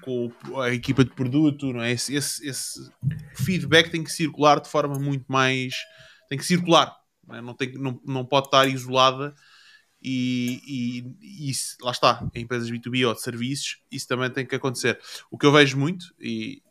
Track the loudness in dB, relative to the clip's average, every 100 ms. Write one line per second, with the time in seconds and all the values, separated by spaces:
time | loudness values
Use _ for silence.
0 | -8 -4 -4 -8 -10 -4 -2 -2 0 2
1 | 2 2 -2 2 2 0 -6 -4 -2 -2
2 | -2 -4 -4 -6 -8 -10 -10 -12 -16 _
3 | -6 -6 -10 -6 -2 -2 4 4 4 0
4 | -6 -2 -4 4 4 4 2 -2 -2 -2
5 | -2 -4 -2 2 2 2 -4 -8 -12 -18
6 | -20 -20 _ -8 0 0 6 6 4 -2
7 | _ _ _ -16 -16 -8 -8 -6 -6 -6
8 | -6 -6 0 0 4 4 4 2 -2 2
9 | 2 2 -8 -12 _ _ -20 -20 _ _
10 | -6 -2 -2 -2 -4 -6 -8 -6 -6 -6
11 | -12 -16 -20 -10 -8 -6 -8 -6 -6 2
12 | 4 4 -2 -8 -6 -4 -4 -6 -4 0
13 | 2 0 -6 -6 -4 -4 -6 -10 _ -14
14 | -6 -2 -2 -4 -4 -4 -4 -2 -2 -2
15 | -8 -18 -16 4 8 8 8 4 -2 -4
16 | -12 _ -8 -6 -8 -12 _